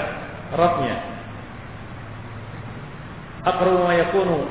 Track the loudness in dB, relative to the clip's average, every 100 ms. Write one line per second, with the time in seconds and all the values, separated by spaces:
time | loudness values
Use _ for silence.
0 | 2 -6 -10 -10 -4 4 4 4 0 -2
1 | -4 -10 -10 -12 -12 -12 -12 -12 -12 -12
2 | -12 -12 -10 -10 -10 -10 -10 -10 -12 -12
3 | -12 -12 -12 -4 0 4 6 6 6 6
4 | 6 4 4 4 2